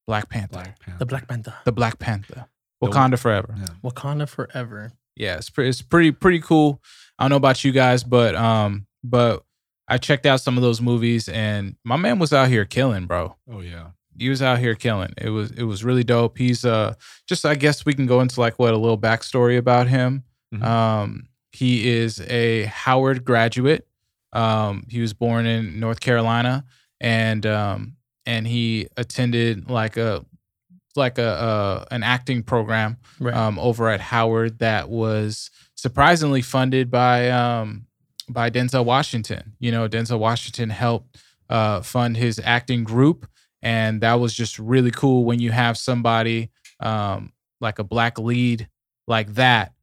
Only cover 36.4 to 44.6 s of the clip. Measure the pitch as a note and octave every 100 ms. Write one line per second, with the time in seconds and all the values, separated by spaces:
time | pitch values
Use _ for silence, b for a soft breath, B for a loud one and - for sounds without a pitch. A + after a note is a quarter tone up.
36.4 | B2 C3+ C3 C3 B2 B2 B2 B2 B2 B2
37.4 | A#2+ A#2 A2 G#2 - _ _ _ - A#2+
38.4 | A#2 A#2+ B2 C3 A#2 C3 D3 A#2+ G#2 -
39.4 | G#2+ - B2 A#2 A2+ A2+ A2+ A#2 A2 A#2+
40.4 | - A#2+ A2+ G#2 A#2+ A#2 - b b b
41.4 | - A#2 G#2+ G2 - B2 A#2+ A2+ A#2+ G#2+
42.4 | A#2+ A#2+ - B2 A2 A#2 C#3+ F3 - _
43.4 | _ _ A2+ A2+ A2 A2 A2+ A#2+ A#2+ A2+
44.4 | A2+ -